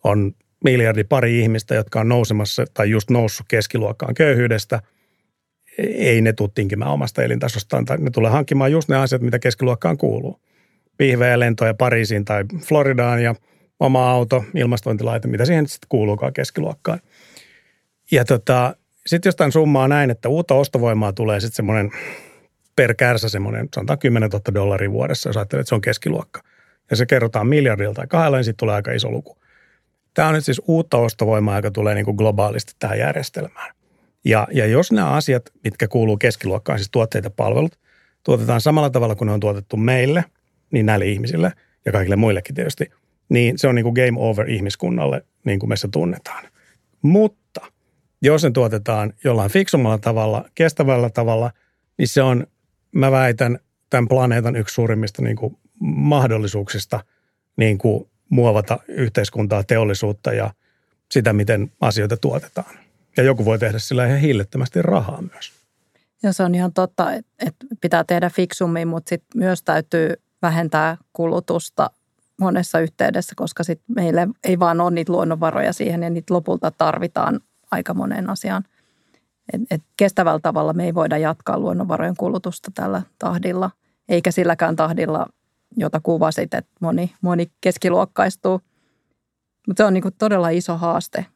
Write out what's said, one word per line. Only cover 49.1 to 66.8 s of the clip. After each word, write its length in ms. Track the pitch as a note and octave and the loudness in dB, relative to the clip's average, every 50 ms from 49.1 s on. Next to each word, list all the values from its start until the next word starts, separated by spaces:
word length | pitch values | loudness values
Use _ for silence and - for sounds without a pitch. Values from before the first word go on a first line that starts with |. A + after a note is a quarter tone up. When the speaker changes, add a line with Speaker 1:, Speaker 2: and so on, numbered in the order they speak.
| - _ - | -6 _ -2
Speaker 1:
jollain 260 | C3+ A#2+ A2+ G2 G2 | 0 2 2 2 2
fiksummalla 480 | - F#3+ F#3+ - - D3 B2 A2 A2 G#2 | 2 2 2 4 2 2 4 2 2 2
tavalla, 500 | - A#2+ A2+ A2 A2 A2 G#2+ - - - _ | 0 0 0 0 0 0 -2 -2 -4 -8 _
kestävällä 560 | - E3 D#3+ D3+ - D3+ C3+ C3 A#2+ A#2+ A#2 | 0 0 0 2 2 2 2 4 2 2 0
tavalla, 400 | - - A#2 A2+ A2+ A2 A#2 A#2+ - _ _ _ _ _ _ _ _ - | 0 -2 0 0 0 0 -2 -4 -6 _ _ _ _ _ _ _ _ -2
niin 100 | C3 B2 | -2 0
se 140 | - C#3+ | 2 2
on, 240 | C3 C3 B2 A#2+ - _ _ _ _ _ _ _ _ _ | 4 4 2 0 0 _ _ _ _ _ _ _ _ _
mä 180 | - - C3+ C3+ | 0 2 2 4
väitän, 480 | C3+ C3 C3 B2 A#2 A2 C3 A#2+ A#2+ - _ _ _ _ _ _ | 4 4 2 2 2 0 0 -2 -2 -4 _ _ _ _ _ _
tämän 180 | - B2+ A#2+ A2 | 0 0 2 2
planeetan 480 | - C3 B2+ B2 A2+ A#2+ A2+ A#2 A#2+ | 2 2 4 2 2 0 0 0 -2
yksi 180 | A#2 G#2 - - | -2 -4 -4 -2
suurimmista 480 | - A#2 A2 A2+ G#2+ A2 G#2 - - | -2 0 0 0 -2 -2 -4 -4 -4
niinku 360 | A#2+ A#2 A2 G#2+ A#2 - - _ _ _ _ _ | -4 -4 -4 -4 -6 -8 -10 _ _ _ _ _
mahdollisuuksista 1200 | - C#3+ D#3 C#3 C#3+ D3 D3 C#3+ C3 A#2 A2 A2 G#2+ G2+ - G#2 G2+ - - G#2 - _ - G#2+ - _ _ _ _ _ _ _ _ _ _ | -4 -4 -2 0 2 2 4 4 4 2 2 0 -2 -2 -4 -6 -6 -4 -6 -8 -6 _ -8 -8 -8 _ _ _ _ _ _ _ _ _ _
niinku 540 | - A2+ A2 G#2 F#2+ - A#2 G#2 - - _ _ _ _ _ | 0 2 2 2 2 0 0 0 0 -4 _ _ _ _ _
muovata 500 | - B2 A#2+ A#2 G#2+ G#2+ G2 - A2+ - - - | 2 4 4 4 4 2 0 0 -4 -4 -4 -10
yhteiskuntaa, 760 | - - C3 A2+ - - G#2 - - - G#2+ G2 A2 G2+ F#2+ | -6 -4 -4 -2 0 -2 -2 -2 -2 -4 -2 0 0 -2 0
teollisuutta 680 | - A#2+ A2+ A2+ G#2 G2 F#2+ - G#2 G2+ - - - | 0 2 2 2 0 0 -2 -2 -4 -4 -4 -4 -4
ja 220 | A2 G#2+ G#2 G#2+ - _ _ _ _ _ _ _ _ _ _ _ | -2 -2 -4 -4 -8 _ _ _ _ _ _ _ _ _ _ _
sitä, 220 | - C3+ G#2+ A2 | 0 2 2 4
miten 400 | G#2+ G#2 G#2 G#2 A2+ G2+ G2+ - _ _ | 2 2 2 2 2 0 0 -4 _ _
asioita 360 | - A#2+ G2+ A2 G#2 G#2 A#2 | -2 0 0 0 0 -2 -2
tuotetaan. 600 | - - - - - - - _ - - - - - _ _ _ _ _ _ _ | -2 -2 -2 -2 -2 -6 -8 _ -10 -10 -10 -16 -20 _ _ _ _ _ _ _
Ja 60 | - | 2
joku 220 | B2 C3+ C3+ A#2 A2 | 2 4 4 2 2
voi 140 | A2 A2+ G#2+ | 0 2 2
tehdä 200 | A#2+ G#2+ A2 A#2+ | 0 -2 -2 -4
sillä 280 | - - C#3 B2 B2 | -6 -2 -2 0 2
ihan 120 | A#2+ C3+ C#3 | 2 2 2
hillittömästi 640 | D3 D3+ C3 G2+ G2 - - C3 B2+ - - F3 | 2 2 2 2 0 -2 -4 -6 -6 -2 -2 0
rahaa 400 | - - F#3+ F3+ A2+ F2+ - - | 0 2 2 0 0 -2 -6 -10
myös. 300 | F3+ F3+ - - - - _ _ _ _ _ _ _ _ _ _ _ _ _ _ | -12 -14 -14 -16 -20 -20 _ _ _ _ _ _ _ _ _ _ _ _ _ _
Speaker 2:
Ja 100 | - G3+ | -2 -2
se 100 | F#3 - | 0 2
on 120 | F#3+ F3+ F3 | 0 2 2
ihan 180 | F3 F3+ F3+ | 0 0 0
totta, 400 | D#3+ - | 0 0